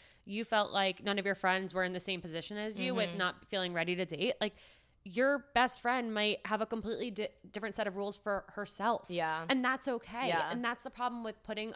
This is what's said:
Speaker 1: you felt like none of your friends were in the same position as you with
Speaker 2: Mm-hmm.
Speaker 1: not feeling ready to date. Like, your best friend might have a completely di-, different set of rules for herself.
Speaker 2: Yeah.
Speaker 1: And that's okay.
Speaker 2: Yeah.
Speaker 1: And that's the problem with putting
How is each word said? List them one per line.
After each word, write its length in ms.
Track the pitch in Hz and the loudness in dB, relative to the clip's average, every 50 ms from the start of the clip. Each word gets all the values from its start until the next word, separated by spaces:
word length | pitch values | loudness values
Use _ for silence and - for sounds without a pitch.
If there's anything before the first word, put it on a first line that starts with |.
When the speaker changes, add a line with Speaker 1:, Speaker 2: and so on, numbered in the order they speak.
| - - - _ _ | -18 -20 -20 _ _
Speaker 1:
you 180 | - 196 214 226 | -6 -4 -4 0
felt 280 | - 226 214 208 - | 2 4 4 4 4
like 320 | - 202 196 190 185 - - | 2 4 4 4 2 0 -2
none 160 | 202 202 196 | 0 0 2
of 60 | 185 202 | 2 0
your 80 | 196 | 0
friends 400 | 196 - 185 185 190 190 185 - | 2 4 4 4 4 2 0 0
were 80 | 185 185 | 0 0
in 100 | 180 185 | 0 0
the 60 | 180 | -2
same 200 | - - 190 175 | -2 -2 -2 -4
position 380 | - 175 156 165 165 - 208 208 | -4 -6 -6 -6 -6 -6 -6 -6
as 220 | 214 220 214 208 | -4 -4 -2 0
you 160 | - 254 254 | 0 2 2
with 140 | 233 214 180 | 2 2 0
Speaker 2:
Mm-hmm. 80 | 175 196 | 0 0
Speaker 1:
not 260 | 185 180 - - - - | 0 0 -2 -4 -8 -4
feeling 260 | - 196 185 180 175 | -2 0 0 0 0
ready 200 | 165 165 170 180 | 0 0 0 0
to 100 | 175 185 165 | 0 0 -2
date. 260 | 165 147 170 247 - - | -2 0 0 0 2 0
Like, 140 | 214 208 - - - - - - _ _ _ _ _ 196 | -2 -4 -4 -8 -16 -20 -20 -20 _ _ _ _ _ -4
your 360 | 175 226 254 277 285 277 - - - | 0 2 4 4 4 2 -2 0 4
best 240 | 233 247 247 - - | 4 4 4 2 0
friend 340 | - 240 247 254 240 226 220 | 0 2 2 2 0 0 0
might 320 | 208 208 214 208 - - 180 | 2 2 2 2 0 0 -2
have 120 | 214 208 | 0 0
a 60 | 220 | 0
completely 440 | - 233 226 190 208 226 - 240 247 | -2 -2 -4 -2 -4 -4 -4 -4 -4
di-, 200 | 202 196 214 - - _ - 185 - | -4 -4 -6 -6 -8 _ -20 -12 -8
different 220 | 214 214 214 - | -6 -6 -4 -4
set 120 | - 214 202 | -2 -2 -2
of 80 | 180 | -2
rules 220 | 196 202 202 202 - | -2 -4 -4 -4 -4
for 260 | - 214 202 190 - - | -2 -2 -2 -2 -4 -6
herself. 560 | - 208 208 196 - - 196 226 233 - - - | -8 -8 -8 -6 -4 0 2 2 2 0 -2 -2
Speaker 2:
Yeah. 380 | 180 170 165 160 156 160 165 170 | -2 0 0 0 0 -2 0 2
Speaker 1:
And 160 | 277 262 247 | 2 2 2
that's 240 | 254 262 262 - 277 | 2 0 0 0 -2
okay. 400 | 247 233 - - 202 233 269 262 | -2 -2 -4 -6 -6 -2 0 2
Speaker 2:
Yeah. 240 | 170 - 151 156 | 2 2 2 2
Speaker 1:
And 100 | 190 240 240 | 0 0 0
that's 180 | 240 240 - - | -2 -2 -4 -6
the 60 | 254 | -10
problem 340 | - - 247 247 240 240 233 | -6 -4 -4 -4 -2 -4 -6
with 180 | 220 208 - - | -8 -8 -8 -8
putting 280 | - 214 208 214 226 - | -6 -4 -4 -4 -4 -6